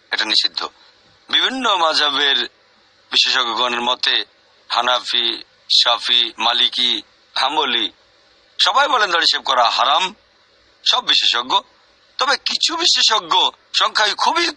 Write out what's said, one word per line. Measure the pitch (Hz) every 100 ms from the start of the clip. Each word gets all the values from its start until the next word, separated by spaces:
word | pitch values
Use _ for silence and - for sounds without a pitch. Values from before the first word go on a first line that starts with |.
| -
এটা | - 110
নিষিদ্ধ। | 101 - - 82 - - _ _ _ -
বিভিন্ন | 156 190 262 233 190
মাযহাবের | 160 143 147 139 143 127 120 _ _ _ _ _ -
বিশেষজ্ঞগণের | - - 131 120 110 123 120
মতে | 120 127 139 120 104 _ _ _ -
হানাফি, | 117 123 123 - 120 117 113 - _ - 135
শাফি, | 123 117 - 120 113 -
মালিকি, | 113 120 123 - 120 113 - _ _ -
হাম্বলি, | 135 151 139 117 101 - _ _ _ _ _ -
সবাই | - 240 285
বলেন | 254 196
দাড়ি | 170 156
শেভ | 147 135
করা | 127 113
হারাম, | 107 123 160 190 - _ _ _ _ _ _ -
সব | 233 -
বিশেষজ্ঞ। | - - 120 120 196 - _ _ _ _ -
তবে | 262 254
কিছু | - 233 - 330
বিশেষজ্ঞ, | 339 262 - 220 165 180 139 - _
সংখ্যায় | - 208 214 208 185
খুবই | - 311 339